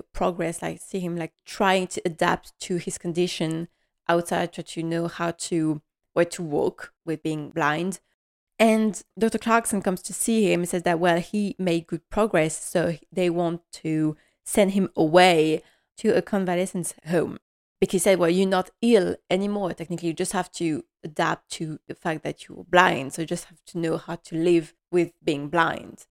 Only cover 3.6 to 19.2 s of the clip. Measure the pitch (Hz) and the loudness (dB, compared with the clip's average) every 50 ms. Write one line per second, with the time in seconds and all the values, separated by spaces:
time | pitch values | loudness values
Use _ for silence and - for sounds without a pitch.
3.6 | 170 - _ _ _ _ _ _ _ - 170 175 170 - 185 175 175 170 - - | -8 -10 _ _ _ _ _ _ _ 0 0 0 0 -2 -2 -4 -4 -4 -8 -12
4.6 | 165 - - 170 165 165 165 165 170 170 - - 170 170 170 - - - 185 165 | -14 -12 -10 -8 -6 -4 -4 -4 -4 -6 -6 -6 -6 -6 -6 -6 -6 -4 -2 0
5.6 | 156 156 156 147 - _ _ _ _ _ - 170 175 170 - - 175 156 143 147 | 0 0 -2 -4 -8 _ _ _ _ _ 0 0 0 2 0 -6 -6 -4 -2 0
6.6 | 127 175 - - - - _ _ _ 165 160 151 - 160 156 151 147 139 - 165 | 0 0 -2 -4 -10 -20 _ _ _ -8 -6 -4 -4 -4 -4 -4 -6 -8 -4 -2
7.6 | 156 143 151 156 170 190 185 - _ _ _ _ _ _ _ _ _ _ _ - | 0 0 0 -2 -2 -4 -6 -8 _ _ _ _ _ _ _ _ _ _ _ 2
8.6 | 220 226 220 220 220 220 190 - - _ _ - 220 226 - 220 - 233 226 233 | 4 4 4 4 2 0 -2 -4 -10 _ _ -2 -2 0 0 -2 -2 0 0 0
9.6 | 226 - - 196 - 202 185 180 - - 190 - - - 226 220 214 180 175 175 | 0 0 -2 -2 0 -2 -2 -4 -6 -8 -8 -4 -2 0 2 2 4 4 2 2
10.6 | 175 170 - 180 170 180 175 160 175 180 170 170 175 - - 208 208 196 - - | 0 -2 -4 -2 0 0 0 2 2 2 2 2 0 -2 -2 -2 -2 -2 -4 -2
11.6 | 185 180 170 170 160 - - 165 - _ - 202 214 220 - 170 156 156 156 - | -2 0 0 0 -2 -4 -8 -10 -8 _ 0 0 0 2 2 2 2 0 -2 -6
12.6 | - - - 180 165 175 165 - - _ - 190 185 175 165 175 175 170 170 170 | -8 -4 -2 0 0 0 -2 -6 -10 _ -4 0 0 0 0 0 0 -2 -2 -6
13.6 | - _ - - - 160 156 156 156 156 151 - _ _ _ _ _ - - 226 | -8 _ -16 -8 -4 -2 0 0 0 0 -2 -6 _ _ _ _ _ 0 2 4
14.6 | 208 185 196 202 190 - - - 165 156 156 180 180 185 175 160 156 156 156 - | 4 4 4 2 0 0 0 0 2 4 6 8 8 8 6 6 4 2 2 -2
15.6 | - _ _ _ _ _ _ - - 220 - - - - - 196 190 180 175 175 | -4 _ _ _ _ _ _ -4 0 2 2 2 2 0 -2 -2 0 0 0 -2
16.6 | 185 190 - 190 165 - - _ - 151 175 170 139 - - - _ _ _ _ | -2 -2 -4 -6 -6 -8 -10 _ -6 -2 0 0 0 -2 -4 -10 _ _ _ _
17.6 | _ _ _ _ 196 190 - 185 - 214 190 175 175 165 175 185 196 190 190 180 | _ _ _ _ -2 0 0 2 4 4 4 6 4 4 4 4 2 2 2 0
18.6 | 185 - - _ - 233 233 208 175 175 180 - | -2 -4 -6 _ 2 4 6 6 4 2 -2 -6